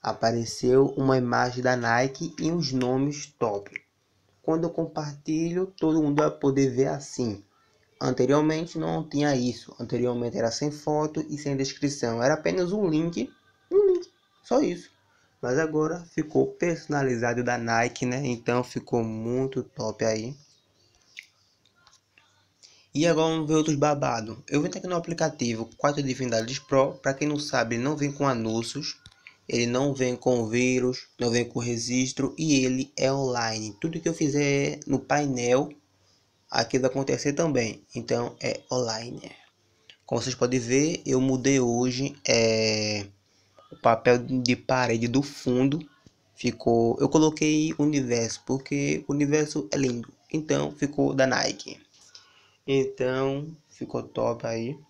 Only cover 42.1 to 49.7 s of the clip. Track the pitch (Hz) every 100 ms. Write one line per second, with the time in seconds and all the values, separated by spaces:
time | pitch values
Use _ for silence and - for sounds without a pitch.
42.1 | - - 120 113 110 110 107 107 104 101
43.1 | _ _ _ _ _ - - - 113 -
44.1 | 123 120 131 123 123 - 131 123 117 120
45.1 | 123 143 - - 123 135 147 - _ -
46.1 | _ _ _ 123 117 - 117 117 - 139
47.1 | 156 156 156 156 151 156 165 147 147 123
48.1 | 120 113 - - 131 135 143 143 156 -
49.1 | 143 143 151 151 156 147